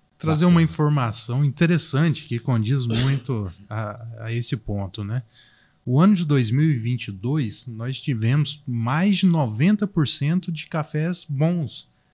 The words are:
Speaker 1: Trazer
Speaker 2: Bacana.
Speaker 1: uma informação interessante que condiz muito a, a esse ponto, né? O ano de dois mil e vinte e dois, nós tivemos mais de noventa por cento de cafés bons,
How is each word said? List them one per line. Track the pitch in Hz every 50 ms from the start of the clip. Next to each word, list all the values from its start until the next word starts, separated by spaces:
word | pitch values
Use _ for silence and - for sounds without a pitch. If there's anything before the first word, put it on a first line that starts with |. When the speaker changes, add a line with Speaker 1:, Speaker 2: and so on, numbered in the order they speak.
| _ _ _ _
Speaker 1:
Trazer | - 160 156 147 175
Speaker 2:
Bacana. | 180 175
Speaker 1:
uma | 165 165
informação | 156 160 - 151 147 151 143 123 113 107 - - 120 120 135 147
interessante | 139 - - 170 165 175 156 - - - 135 165 165 127 - -
que | - 120 117
condiz | - 135 123 113 107 110 139 135 127
muito | 117 113 117 127 135 139 135 - - 127 107 101 90 85 - 101 -
a, | 107 110 110 104 104 117 113 117 113 113
a | 110 113
esse | 117 120 117 - -
ponto, | 104 - - 101 101 98 92 - - 101
né? | 101 117 127 113 _ _ - - _ _ _ _ _ _ _ _
O | 123 123 143
ano | 180 208 208
de | 170 175
dois | 147 147 135 120 107
mil | 120 143 156 165
e | 143
vinte | 117 110 120 123 117 -
e | -
dois, | 98 92 113 123 147 160 127 104 - - -
nós | 123 113 110 117 127 131 -
tivemos | - 151 127 110 110 117 135 151 143 - - - _
mais | 131 120 117 113 120 139 160 185 208 196 175
de | 190
noventa | 185 170 160 139 110 107 110 151 196 214 202 208
por | - - 165 147
cento | - - - 139 147 170 180 - 180
de | 165 151 -
cafés | - - 156 147 - - 151 156 175 175 - -
bons, | - 139 131 156 170 180 170 143 113 - - - _ _ _ _ _